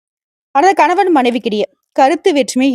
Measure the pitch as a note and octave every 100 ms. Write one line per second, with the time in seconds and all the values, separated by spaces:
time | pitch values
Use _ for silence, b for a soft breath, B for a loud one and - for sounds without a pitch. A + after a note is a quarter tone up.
0 | _ _ _ _ _ C4+ F4+ F#4 D4+ F4+
1 | F#4 D4+ B3 A#3 A3+ G#3 - _ _ -
2 | C4+ E4 G4 C#4+ G#3+ B3+ C4+